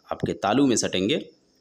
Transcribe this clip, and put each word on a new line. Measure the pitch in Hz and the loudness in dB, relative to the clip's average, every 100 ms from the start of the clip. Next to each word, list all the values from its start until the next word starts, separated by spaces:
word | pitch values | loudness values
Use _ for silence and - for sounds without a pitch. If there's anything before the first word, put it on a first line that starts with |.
| - | -12
آپ | - | -6
کے | - | -4
تالو | 85 - 117 143 | -2 0 2 4
میں | 110 | 2
سٹیں | 92 95 98 | 0 -2 0
گے | 160 - - _ _ | -2 -4 -16 _ _